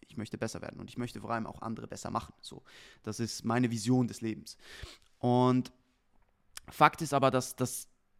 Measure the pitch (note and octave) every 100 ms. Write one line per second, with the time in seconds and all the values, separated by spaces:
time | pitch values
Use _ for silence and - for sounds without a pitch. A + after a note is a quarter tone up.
0 | - A#2 G#2+ - A2+ - - - G2 -
1 | A#2+ - G#2+ A#2 A2 - A2+ A2 A2+ -
2 | - A2+ - - - - - - - -
3 | G#2+ G#2+ A2+ - A2+ A#2 B2 A2+ G#2+ B2+
4 | A#2 G#2 A2+ G#2 - - - - - -
5 | _ _ B2 B2 B2+ B2+ B2+ - _ _
6 | _ _ _ _ _ - - - D3+ -
7 | D#3+ C#3 C3+ C3 - - B2 - - _
8 | _